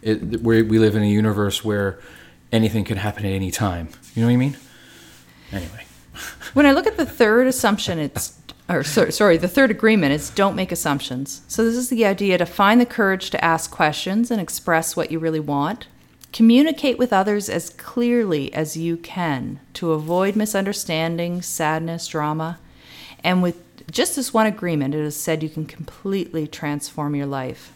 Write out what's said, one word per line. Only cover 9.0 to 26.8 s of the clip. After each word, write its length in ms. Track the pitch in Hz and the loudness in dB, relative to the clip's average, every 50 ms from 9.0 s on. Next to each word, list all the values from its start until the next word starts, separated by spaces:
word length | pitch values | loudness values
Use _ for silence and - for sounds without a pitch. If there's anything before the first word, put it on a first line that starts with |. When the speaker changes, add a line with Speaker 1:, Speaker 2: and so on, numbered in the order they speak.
| 165 - | 2 2
Speaker 2:
sorry, 300 | - - 214 202 170 165 | 2 2 6 6 6 4
the 100 | 175 180 | 4 0
third 220 | 180 - 269 254 | 4 4 4 4
agreement, 420 | 214 - - 220 220 208 165 139 143 | 2 2 4 4 4 4 4 2 0
it's 160 | 151 147 - | 0 -2 -6
don't 260 | - - 196 196 196 | -2 0 0 0 2
make 160 | 208 190 185 | -2 -4 -4
assumptions. 680 | 180 170 - 165 143 143 - - 131 123 139 - - - - - | -4 -4 -2 -2 -2 -2 -4 -6 -8 -8 -8 -8 -10 -16 -14 -10
So 160 | - - 226 | -2 0 0
this 120 | 226 226 | 0 0
is 120 | 247 254 247 | -2 -4 -4
the 160 | 262 226 226 | 0 2 2
idea 320 | 202 196 190 202 196 185 | 2 2 0 0 0 2
to 80 | - 349 | 2 0
find 340 | 330 - - 202 196 220 240 | -2 0 2 4 6 6 6
the 60 | 240 | 4
courage 440 | 240 - - 214 196 190 185 - - | 4 2 0 2 2 2 0 -4 -6
to 120 | - - - | -4 -2 0
ask 280 | 170 160 160 - - | 2 0 0 -2 -6
questions 600 | - - 175 151 147 - - 190 190 214 240 240 | -2 0 0 0 2 -2 -6 -4 -2 -2 0 0
and 80 | 240 220 | -2 -4
express 540 | 175 - - - - - 170 160 165 - - | -4 -6 -8 -8 -2 0 0 0 0 -2 -4
what 160 | - 165 - | -6 -6 -4
you 80 | 156 160 | -4 -4
really 220 | 160 165 160 156 | -2 -2 -2 -2
want. 460 | 151 143 143 139 143 156 214 247 - - - _ _ _ _ _ - _ | -2 -2 -2 -2 -2 -2 -4 -8 -12 -20 -20 _ _ _ _ _ -20 _
Communicate 680 | - - 226 226 233 254 294 320 311 320 - 277 233 - | 0 4 6 8 8 8 6 4 2 0 0 0 2 2
with 120 | 247 240 - | 0 2 2
others 360 | 190 185 208 208 208 196 208 | 2 2 2 0 -2 -2 -2
as 220 | 190 170 165 - | -4 -4 -6 -6
clearly 840 | - - - - - - 240 240 240 240 226 196 170 151 139 - - | -14 -18 -20 -8 -2 0 0 2 2 2 2 2 0 -2 -2 -4 -4
as 240 | - 160 151 - | -4 -4 -4 -4
you 220 | 160 165 170 165 170 | -4 -4 -4 -4 -4
can 640 | 170 - - 185 175 165 143 131 - 147 147 143 _ _ _ | -6 -10 -6 -4 -2 -2 -2 -4 -4 -8 -10 -12 _ _ _
to 180 | - - 165 160 | -6 -2 -2 -2
avoid 440 | 151 151 156 175 180 190 196 196 | -2 -2 -2 0 0 0 2 0
misunderstandings, 1120 | 214 214 214 - 196 190 196 202 - - - 165 156 165 165 170 165 170 175 175 180 175 | 0 -2 0 -2 -2 -2 -2 -4 -6 -6 -4 -4 -2 -2 -2 -2 -4 -4 -4 -4 -6 -6
sadness, 600 | - - - 165 151 156 160 165 165 165 165 - - | -8 -6 -2 -2 0 0 -2 -4 -6 -6 -8 -10 -6
drama. 500 | - 156 151 151 151 156 160 160 170 - - - - - - - - - - - - _ - | -6 -4 -2 -2 -2 -4 -4 -6 -8 -12 -16 -20 -20 -20 -20 -20 -20 -20 -20 -20 -20 _ -2
And 180 | 180 180 185 180 | 0 0 2 2
with 140 | 175 170 - - _ _ - - - | 0 -2 -4 -12 _ _ -20 -20 -10
just 260 | 156 - 285 370 - | -2 -2 -2 0 0
this 180 | 294 254 - - | -4 -6 -2 0
one 120 | 226 220 | 2 2
agreement, 480 | 214 214 214 - 175 165 151 139 135 143 | 2 0 -2 -4 -2 -2 0 0 -2 -2
it 60 | 156 | -2
is 160 | 151 151 147 | -4 -4 -6
said 260 | - - - 160 156 156 | -6 -4 -2 -2 -2 -2
you 60 | 156 | -6
can 160 | 156 160 156 | -6 -8 -10
completely 840 | 156 - - 156 - - - - 196 196 196 170 - - 160 151 | -10 -10 -16 -16 -16 -16 -12 -6 -4 -4 -4 -4 -4 -4 -6 -6
transform 680 | 147 - - - 147 147 147 | -6 -8 -8 -6 -6 -6 -6